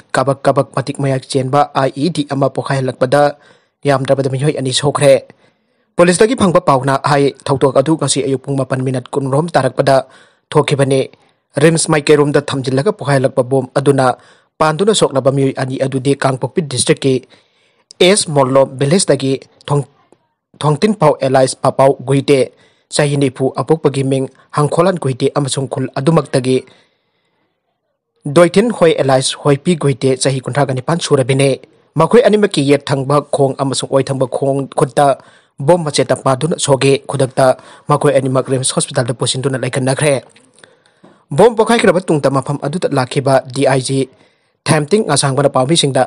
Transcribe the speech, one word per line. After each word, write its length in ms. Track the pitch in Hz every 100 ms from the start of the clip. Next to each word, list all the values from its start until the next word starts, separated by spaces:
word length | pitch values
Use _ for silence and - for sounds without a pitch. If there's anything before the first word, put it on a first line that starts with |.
| -
ꯀꯥꯕꯛ 300 | 135 131 131
ꯀꯥꯕꯛ 260 | 139 139 135
ꯃꯇꯤꯛ 240 | - 143 135
ꯃꯌꯥꯛ 240 | 139 135
ꯆꯦꯟꯕ 380 | - 135 127 143 -
ꯑꯥꯏ 200 | 139 135
ꯏ 140 | 139 160
ꯗꯤ 140 | 147 143
ꯑꯃ 200 | 139 135
ꯄꯣꯈꯥꯏꯍꯜꯂꯛꯄꯗ 720 | 135 - 139 127 123 127 143 147 - _ _ _ _ 143
ꯌꯥꯝꯗ꯭ꯔꯕꯗ 440 | 135 135 135 139
ꯃꯤꯑꯣꯏ 240 | 131 151 139
ꯑꯅꯤ 160 | 131
ꯁꯣꯛꯈ꯭ꯔꯦ꯫ 400 | - 147 - 139 127 - _ _ _ _ _ _ -
ꯄꯨꯂꯤꯁꯇꯒꯤ 380 | 175 170 220 262
ꯐꯪꯕ 240 | 196 175
ꯄꯥꯎꯅ 360 | 147 135 135 135
ꯍꯥꯏ 240 | - 147 139 - -
ꯊꯧꯗꯣꯛ 320 | 135 139 131
ꯑꯗꯨ 180 | 135 160
ꯉꯁꯤ 240 | 139 147 135
ꯑꯌꯨꯛ 160 | 131
ꯄꯨꯡ 140 | - 135
ꯃꯥꯄꯟ 240 | 131 131
ꯃꯤꯅꯠ 220 | 131 127 -
ꯀꯨꯟꯔꯣꯝ 400 | 147 135 139 170
ꯇꯥꯔꯛꯄꯗ 480 | 139 127 - 135 135 - _ _ _ -
ꯊꯣꯛꯈꯤꯕꯅꯤ꯫ 500 | 151 - 139 135 135 - _ _ _ _ -
ꯔꯤꯝꯁ 320 | 160 160 -
ꯃꯥꯏꯀꯩꯔꯣꯝꯗ 540 | 156 139 147 147 143
ꯊꯝꯖꯤꯜꯂꯒ 480 | 139 139 131 131 202
ꯄꯣꯈꯥꯏꯍꯜꯂꯛꯄ 520 | - 135 139 127 - 123
ꯕꯣꯝ 180 | 135 123
ꯑꯗꯨꯅ 360 | 143 143 135 127 - _ _ _ -
ꯄꯥꯟꯗꯨꯅ 340 | 156 156 202
ꯁꯣꯛꯂꯕ 380 | 196 151 135 131
ꯃꯤꯑꯣꯏ 240 | 139 135 135
ꯑꯅꯤ 200 | 127 131
ꯑꯗꯨꯗꯤ 400 | 135 131 135 139
ꯀꯥꯡꯄꯣꯛꯄꯤ 480 | 135 131 - - 143
ꯗꯤꯁꯇ꯭ꯔꯤꯛꯀꯤ 460 | 127 - 151 135 127 - _ _ _ _ _ _ -
ꯑꯦꯁ 320 | 180 208 -
ꯃꯣꯜꯂꯣꯝ 360 | 143 131 135 135 131
ꯚꯤꯂꯦꯖꯇꯒꯤ 580 | 139 185 - 139 135 135 - _
ꯊꯣꯡ 180 | - 143 127 _ _ _ _ _ _ -
ꯊꯣꯡꯇꯤꯟ 360 | 147 151 220 196
ꯄꯥꯎ 180 | 151 131
ꯑꯦꯂꯥꯏꯁ 420 | 135 131 131 -
ꯄꯥꯄꯥꯎ 340 | 131 - 135 135
ꯒꯨꯏꯗꯦ, 420 | 127 139 127 135 117 _ _ _ _
ꯆꯍꯤ 240 | - 147 143
ꯅꯤꯐꯨ 280 | 139 127 131
ꯑꯄꯣꯛꯄꯒꯤ 520 | - 131 160 151 135
ꯃꯤꯡ 220 | 135 135 131 _ _
ꯍꯪꯈꯣꯂꯥꯟ 500 | - 147 - 180 180
ꯒꯨꯏꯗꯦ 300 | 135 123 135
ꯑꯃꯁꯨꯡ 380 | 147 135 - 131
ꯈꯨꯜ 180 | 135 127
ꯑꯗꯨꯃꯛꯇꯒꯤ 640 | 139 139 165 135 135 127 127 - _ _ _ _ _ _ _ _ _ _ _ _ _ _ _ 151
ꯗꯣꯏꯊꯤꯟ 440 | 143 170 185 233
ꯍꯣꯏ 200 | - 165
ꯑꯦꯂꯥꯏꯁ 460 | 151 135 131 131 -
ꯍꯣꯏꯄꯤ 380 | 147 139 175 170
ꯒꯨꯏꯗꯦ, 360 | 143 127 131 131
ꯆꯍꯤ 220 | 139 131
ꯀꯨꯟꯊ꯭ꯔꯥꯒ 320 | 127 131 135
ꯅꯤꯄꯥꯟ 260 | 127 - 170
ꯁꯨꯔꯕꯤꯅꯦ꯫ 500 | - 143 123 135 139 127 - _ _ 139
ꯃꯈꯣꯏ 260 | 165 226
ꯑꯅꯤꯃꯛꯀꯤ 380 | 208 208 202 143
ꯌꯦꯠ 220 | 139 139 -
ꯊꯪꯕ 320 | 139 131 147 -
ꯈꯣꯡ 240 | - 135 131
ꯑꯃꯁꯨꯡ 340 | 139 127 131
ꯑꯣꯏ 120 | 135
ꯊꯪꯕ 220 | - 131 127
ꯈꯣꯡ 320 | - 139 139 135
ꯈꯨꯠꯇ 360 | - 147 - 143 131 - _ _ -
ꯕꯣꯝ 200 | 143 175
ꯃꯆꯦꯠ 260 | 151 135 131
ꯑꯄꯥꯗꯨꯅ 440 | 131 135 127 156 -
ꯁꯣꯛꯑꯦ꯫ 360 | - 131 139 135
ꯈꯨꯗꯛꯇ 440 | - 139 131 - 131 - - -
ꯃꯈꯣꯏ 300 | - 147 147
ꯑꯅꯤꯃꯛ 320 | 135 131 131 127
ꯔꯤꯝꯁ 260 | 131 127
ꯍꯣꯁꯄꯤꯇꯥꯜꯗ 400 | 170 - 139 127
ꯄꯨꯁꯤꯟꯗꯨꯅ 440 | 120 127 131 139 -
ꯂꯩꯈꯟꯅꯈ꯭ꯔꯦ꯫ 560 | 123 117 127 135 151 131 - _ _ _ - _ _ _ - _ -
ꯕꯣꯝ 200 | 143 226
ꯄꯣꯈꯥꯏꯈ꯭ꯔꯕ 480 | 226 220 233 208 175
ꯇꯨꯡꯗ 280 | - 156 135
ꯃꯐꯝ 280 | 135 - 143
ꯑꯗꯨꯗ 280 | 143 175 -
ꯂꯥꯛꯈꯤꯕ 460 | 135 123 147 127 135
ꯗꯤ 200 | 131 127
ꯑꯥꯏ 180 | 131 135
ꯖꯤ 180 | 127 135 131 _ _ _ _ _ -
ꯊꯦꯝꯇꯤꯡ 380 | 156 147 214 -
ꯉꯁꯥꯡꯕꯅ 440 | 139 143 131 139
ꯄꯥꯎꯃꯤꯁꯤꯡꯗ 540 | 131 131 165 143 131